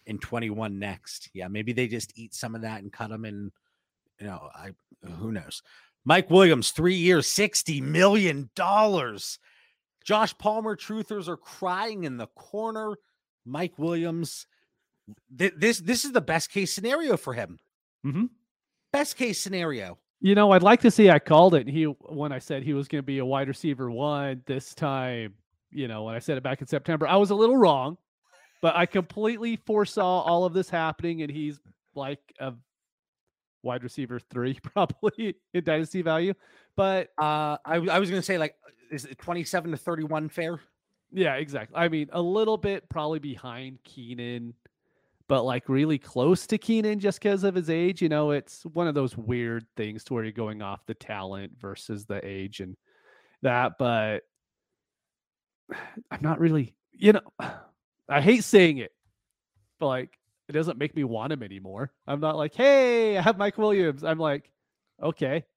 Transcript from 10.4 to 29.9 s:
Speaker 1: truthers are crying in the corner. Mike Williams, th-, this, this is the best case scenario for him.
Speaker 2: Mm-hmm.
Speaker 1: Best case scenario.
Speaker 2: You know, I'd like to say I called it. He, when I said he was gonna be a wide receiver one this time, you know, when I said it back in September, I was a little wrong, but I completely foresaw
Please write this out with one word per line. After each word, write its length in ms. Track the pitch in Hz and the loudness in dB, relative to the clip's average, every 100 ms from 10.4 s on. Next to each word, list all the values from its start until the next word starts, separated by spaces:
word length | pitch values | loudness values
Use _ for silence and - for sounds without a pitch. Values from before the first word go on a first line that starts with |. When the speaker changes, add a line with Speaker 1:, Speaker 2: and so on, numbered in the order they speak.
| 208 220 220 208 | -2 -2 -4 -8
Speaker 1:
truthers 500 | - 220 208 208 170 | -8 -8 -6 -8 -8
are 100 | 160 | -10
crying 640 | - - 185 185 226 208 | -14 -10 -6 -4 -6 -6
in 140 | 156 120 | -8 -8
the 80 | 107 | -12
corner. 680 | - - 208 226 220 214 202 _ _ _ _ 120 | -16 -12 -8 -6 -6 -8 -10 _ _ _ _ -10
Mike 320 | 143 175 - | -8 -8 -4
Williams, 680 | 165 170 170 165 160 - - _ _ _ _ _ - - _ 127 | -4 -2 -2 -4 -6 -10 -18 _ _ _ _ _ -20 -20 _ -2
th-, 160 | 190 151 | -2 2
this, 220 | 220 226 | 0 2
this 260 | 170 240 | 0 -2
is 80 | 285 | 0
the 80 | 247 | 0
best 300 | 151 160 - | 0 -2 -2
case 220 | 202 185 | -4 -4
scenario 440 | - 226 294 302 180 | -4 -2 -2 0 0
for 160 | 135 | -2
him. 240 | 120 92 82 _ _ _ _ 139 | -6 -8 -12 _ _ _ _ -6
Speaker 2:
Mm-hmm. 200 | 156 240 - _ _ _ _ _ | -4 -4 -8 _ _ _ _ _
Speaker 1:
Best 240 | 277 294 - | -2 -2 -4
case 240 | 240 175 | -4 -4
scenario. 580 | 190 190 160 123 92 - _ _ | -6 -4 -4 -6 -10 -14 _ _
Speaker 2:
You 140 | 190 | 4
know, 160 | 202 208 | 6 8
I'd 100 | 185 | 10
like 180 | 196 240 | 10 8
to 100 | 240 | 8
say 200 | - 196 | 10 10
I 80 | 147 | 8
called 360 | - 156 185 | 8 8 10
it. 140 | 156 120 | 8 2
He, 160 | 156 | 0
when 480 | 151 - - 151 147 | -2 -4 -10 -8 -6
I 60 | 127 | -6
said 240 | - 139 | -6 -6
he 120 | 131 | -2
was 140 | 139 135 | -4 -4
gonna 140 | 139 | -6
be 160 | 135 135 | -4 -4
a 60 | |
wide 240 | 127 135 139 | -2 -2 -2
receiver 420 | 139 160 131 123 | -4 -4 -2 -4
one 520 | 117 147 143 139 127 135 | -4 -2 -2 -4 -6 -6
this 280 | 135 - | -8 -8
time, 600 | - 147 135 127 120 107 101 _ _ _ | -6 -4 -2 -4 -6 -10 -14 _ _ _
you 160 | 147 123 | -10 -8
know, 180 | 107 | -8
when 100 | 110 | -8
I 40 | 117 | -6
said 180 | - 131 | -4 -4
it 40 | |
back 180 | 131 135 | -4 -6
in 60 | 135 | -4
September, 400 | 143 175 156 151 | -4 -2 -2 2
I 100 | 196 | 4
was 140 | 202 | 4
a 60 | 202 | 4
little 200 | 226 262 | 6 8
wrong, 420 | 185 139 135 175 _ _ _ _ _ _ | 6 6 0 -8 _ _ _ _ _ _
but 120 | 165 | 2
I 120 | 170 175 | 2 2
completely 680 | 196 170 208 220 226 233 220 | 0 -4 -2 -2 -2 -4 -6
foresaw 680 | - 214 202 | -2 0 0